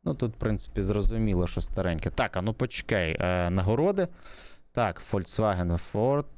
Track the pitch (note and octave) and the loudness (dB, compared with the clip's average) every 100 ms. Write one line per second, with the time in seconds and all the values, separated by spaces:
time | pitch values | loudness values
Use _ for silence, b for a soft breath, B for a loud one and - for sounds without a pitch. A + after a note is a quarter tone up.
0 | - C#3+ A#2+ - A2+ G#2+ - - F#2+ G#2 | -4 -2 -2 -2 -2 -2 -2 -2 0 4
1 | G2 A2+ A2 F2+ F2 - - - F2+ D#2+ | 2 4 2 2 2 -2 -4 -2 0 0
2 | - - A#2 F#2 G2 A2 - - - G#2+ | -2 0 -2 0 -2 -2 -4 -4 -2 0
3 | E2 - F2+ F2+ F2 F#2 F#2 A#2 E3+ G3+ | 0 0 0 2 2 2 2 2 2 2
4 | F3 B B B B B - - A2 F2 | -2 B B B B B -8 -2 0 -2
5 | - G2+ F2+ - A2 F#2 F2 E2+ - G#2 | -2 -2 -2 0 2 2 2 0 0 0
6 | A#2+ C#3+ C#3+ | 2 2 -2